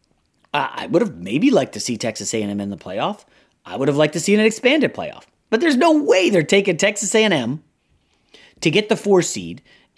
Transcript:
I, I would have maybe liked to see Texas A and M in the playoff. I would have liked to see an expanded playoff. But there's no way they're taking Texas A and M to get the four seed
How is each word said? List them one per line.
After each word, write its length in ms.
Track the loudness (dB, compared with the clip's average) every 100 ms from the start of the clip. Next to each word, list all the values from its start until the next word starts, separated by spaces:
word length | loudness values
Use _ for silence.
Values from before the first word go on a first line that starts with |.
| _ _ _ _ _
I, 300 | -4 -4 -6
I 40 | -2
would 140 | 0
have 140 | 0 -6
maybe 340 | -4 0 2
liked 240 | 2 0
to 60 | -4
see 180 | -6 -4
Texas 360 | -6 -6 -6 -4
A 60 |
and 80 | -4
M 100 | -4
in 80 | -6
the 80 | -8
playoff. 480 | -10 -6 -6 -6 _ _ _ _ -12
I 100 | -4
would 120 | -2
have 100 | 2
liked 160 | 0
to 60 | 0
see 160 | 0 4
an 60 |
expanded 520 | 4 2 0 2 0
playoff. 300 | -4 -12 -12 -20 _ -4
But 120 | 0
there's 160 | 2 2
no 200 | 4 4
way 320 | 4 2 4
they're 140 | 2
taking 340 | 2 2 2 0
Texas 380 | 0 -2 -2 2
A 80 |
and 100 | 2
M 300 | 2 -2 -6 _ _ _ _ _ _ _ _ -20 -4
to 80 | 0
get 200 | 0 0
the 80 | -2
four 260 | 2 2
seed 400 | 2 -4 -10 -12 _ _ _